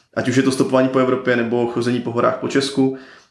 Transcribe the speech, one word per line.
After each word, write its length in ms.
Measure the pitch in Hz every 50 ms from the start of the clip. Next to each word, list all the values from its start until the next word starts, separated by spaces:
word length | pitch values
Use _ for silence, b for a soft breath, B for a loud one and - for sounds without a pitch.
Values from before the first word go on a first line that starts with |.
| B B _
ať 140 | 113 107 123
už 80 | 120
je 60 | 131 131
to 80 | 135 127
stopování 360 | - 139 - 131 131 131 131
po 100 | 131 135
Evropě, 380 | 127 123 127 123 - 127 123
nebo 300 | 120 117 113 117 120 120
chození 340 | 117 - 135 120 120 123 120
po 120 | - 123 113
horách 260 | 120 120 123 131 -
po 100 | - 120
Česku, 480 | - 135 135 - - 135 131 135 131 B B B B B B B